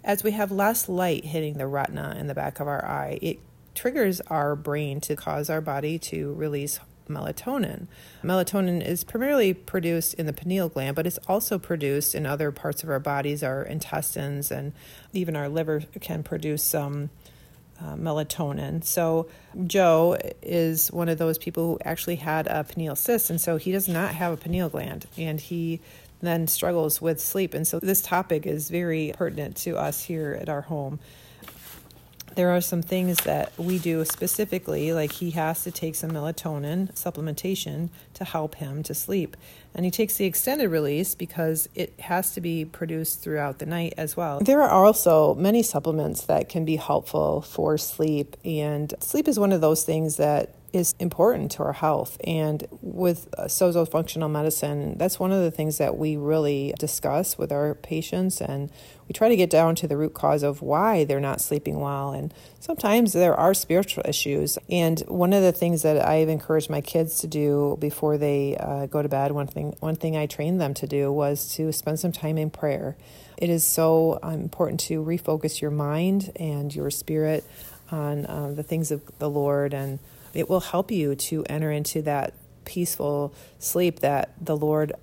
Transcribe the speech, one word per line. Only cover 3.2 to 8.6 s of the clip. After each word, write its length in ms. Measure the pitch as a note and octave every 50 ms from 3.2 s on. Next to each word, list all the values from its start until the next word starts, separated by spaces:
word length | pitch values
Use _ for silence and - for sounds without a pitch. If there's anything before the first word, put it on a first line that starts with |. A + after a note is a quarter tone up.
it 180 | - - - - - - - - - - -
triggers 440 | - - B3 C4+ D#4 A3+ G3 F3+ F3+
our 340 | - - D#3+ D#3 C#3+ D3 D3
brain 440 | C#3+ D3+ D3+ D3 D3+ D3+ C#3+ C3+ D3
to 140 | - - D3+
cause 320 | - - D#3 D3+ D3 D3
our 140 | D#3 D#3 D#3+
body 380 | D#3 D#3 C#3 C#3 D3 D3+ E3 D#3+
to 340 | - - - D#3+ D3+ C#3+ C#3+
release 460 | D#3 D#3 D3+ C#3+ C#3+ C#3+ C#3+ - - - - - - _
melatonin. 800 | - D3+ - - - - - - B3 C4+ C#4+ F#3+ - - - F3 - - - - - - - -
Melatonin 600 | E3+ F#3 F#3+ F3+ F#3 - G3